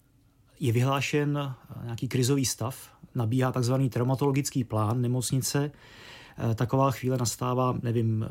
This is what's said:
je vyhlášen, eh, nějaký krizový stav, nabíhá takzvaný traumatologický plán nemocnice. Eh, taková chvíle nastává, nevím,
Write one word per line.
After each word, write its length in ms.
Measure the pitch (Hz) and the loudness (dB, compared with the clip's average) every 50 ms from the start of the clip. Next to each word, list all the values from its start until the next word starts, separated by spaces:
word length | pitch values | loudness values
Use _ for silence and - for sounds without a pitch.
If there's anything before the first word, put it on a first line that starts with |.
| _ _ _ _ _ _ _ _ _ _ _ - | _ _ _ _ _ _ _ _ _ _ _ -4
je 120 | 160 120 | -2 0
vyhlášen, 840 | 110 120 123 135 135 139 131 - - 147 147 147 143 147 143 139 127 - - - | 2 2 2 2 2 0 0 0 0 2 2 2 0 -2 -2 -6 -8 -12 -14 -16
eh, 120 | 123 - 123 | -14 -12 -10
nějaký 240 | 120 117 110 - | -8 -6 -6 -4
krizový 380 | 117 - 123 123 120 143 139 131 | -2 0 2 2 4 2 2 2
stav, 300 | - - - 113 127 139 - - - - - - - - | 0 -2 -4 -4 -6 -6 -10 -16 -20 -20 -20 -16 -8 -4
nabíhá 360 | 127 117 110 123 131 127 127 | -2 0 2 2 2 2 2
takzvaný 380 | 123 131 120 117 131 131 135 123 | 0 0 2 2 2 2 2 0
traumatologický 720 | - 117 123 127 135 127 143 143 135 143 139 - - 139 117 | 0 0 0 2 2 2 2 2 2 2 0 0 -2 -2 -2
plán 380 | - 110 107 107 104 120 127 | 0 0 0 2 2 2 0
nemocnice. 720 | 120 120 123 127 117 - 135 131 120 - - 143 143 147 - - - - - - - - - - - - - - 120 117 | 0 0 0 0 0 0 0 0 0 0 0 0 -2 -2 -6 -12 -20 -20 -20 -20 -20 -20 -20 -20 -20 -16 -8 -4 -2 -2
Eh, 40 | 113 | 0
taková 360 | 107 123 110 - 131 135 139 | 0 0 2 2 4 4 2
chvíle 260 | 135 - - 127 131 | 2 0 -2 0 0
nastává, 580 | 123 120 113 - - 127 123 123 127 127 127 120 - | 0 0 -2 -2 -2 -2 -2 0 2 2 2 0 0
nevím, 440 | - 117 113 120 113 113 110 110 110 - | -2 0 0 2 2 2 0 0 -2 -4